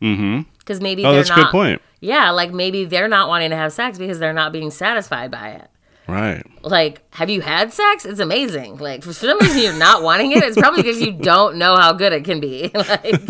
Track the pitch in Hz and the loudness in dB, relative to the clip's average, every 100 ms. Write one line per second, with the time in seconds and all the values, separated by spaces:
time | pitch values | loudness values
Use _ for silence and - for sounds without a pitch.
0 | 110 101 101 120 156 _ - 196 98 185 | -2 -2 -2 -4 -6 _ -12 -8 -6 -2
1 | 131 143 139 170 147 190 180 87 - _ | 2 4 4 4 4 4 0 -2 -6 _
2 | 180 285 208 175 175 180 185 196 180 175 | -2 2 2 2 -2 -2 -4 -2 -2 -2
3 | 214 208 190 170 165 160 156 156 247 185 | 0 2 2 0 -2 -2 -4 -4 -8 -6
4 | 185 170 160 160 156 156 156 147 190 233 | -8 -4 -4 -2 -4 -4 -8 -6 -4 -4
5 | 190 127 123 120 107 98 - _ _ _ | -6 -8 -8 -12 -14 -16 -20 _ _ _
6 | - 95 107 80 - _ - 185 156 147 | -10 -6 -4 -6 -10 _ -2 0 0 -4
7 | _ - 165 202 156 160 226 - 415 415 | _ -8 -4 -4 -2 -2 -2 0 0 0
8 | - 202 165 214 269 156 120 98 143 131 | -4 -6 -2 -2 -2 -6 -12 -12 -12 -10
9 | 175 165 240 370 - 277 220 156 165 214 | -12 -6 -2 2 4 4 0 4 6 6
10 | 160 175 269 277 262 220 247 302 233 233 | 4 2 4 2 2 4 4 4 0 -2
11 | 233 175 147 180 208 170 175 185 170 175 | -4 -2 4 4 4 2 4 6 6 4
12 | 196 160 151 165 143 131 175 208 196 202 | 2 0 -2 -4 -4 -6 -6 -4 -2 -2
13 | - 180 202 | -2 -6 -4